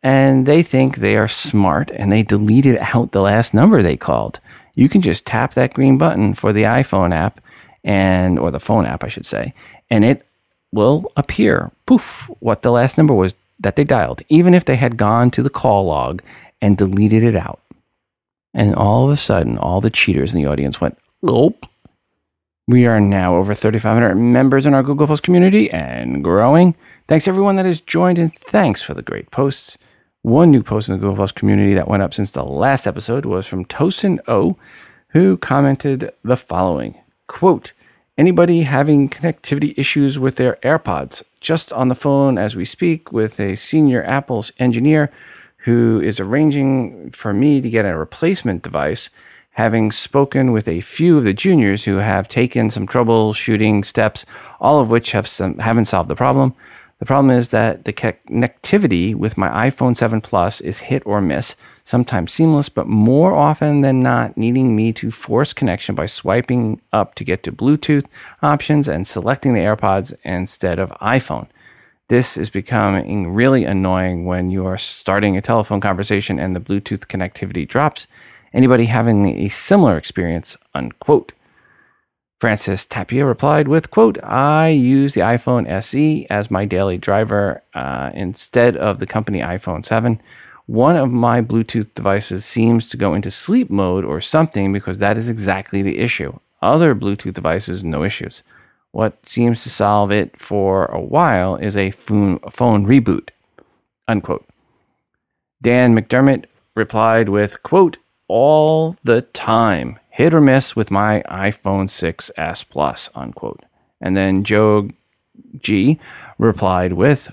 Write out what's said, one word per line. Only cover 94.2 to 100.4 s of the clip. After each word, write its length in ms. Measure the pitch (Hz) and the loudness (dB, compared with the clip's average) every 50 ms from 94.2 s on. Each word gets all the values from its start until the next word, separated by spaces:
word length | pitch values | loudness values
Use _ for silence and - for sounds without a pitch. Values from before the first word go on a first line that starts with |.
| - - - 156 160 160 - 104 98 98 98 | -8 -2 0 0 0 0 -2 -4 -2 -2 -2
because 240 | 101 - - 95 | -4 -4 -8 -6
that 200 | 101 101 101 107 | -2 -2 -2 -2
is 120 | 113 110 120 | -2 -4 -6
exactly 520 | 117 113 101 95 92 98 98 - - 98 | -6 -6 -4 -4 -4 -4 -6 -6 -4 -4
the 180 | 98 98 78 - | -2 -2 -2 -2
issue. 400 | 107 120 - - - 69 - - _ _ _ _ | -4 -4 -4 -6 -8 -10 -12 -16 _ _ _ _
Other 320 | - 95 135 160 170 156 127 | 0 0 2 4 4 2 2
Bluetooth 420 | 101 - 101 98 101 - 104 92 | 0 -2 -4 -6 -4 -8 -10 -10
devices, 500 | - - 80 80 95 101 - 92 92 95 | -4 -4 -2 -2 -2 -4 -8 -10 -8 -6
no 180 | 82 78 73 80 | -6 -4 -2 -4
issues. 400 | 101 - - - - - - _ _ _ _ _ _ _ _ _ _ _ | -4 -4 -6 -12 -14 -14 -20 _ _ _ _ _ _ _ _ _ _ _
What 320 | - 110 107 - _ _ | -4 -4 -4 -4 _ _
seems 380 | - - 123 120 120 117 113 - | -10 -2 0 0 0 0 -2 -6
to 60 | 120 | -12
solve 420 | - - 104 101 104 104 104 98 | -4 -2 0 2 2 2 2 2
it 260 | 101 104 85 - _ | 0 0 -2 -4 _
for 460 | _ | _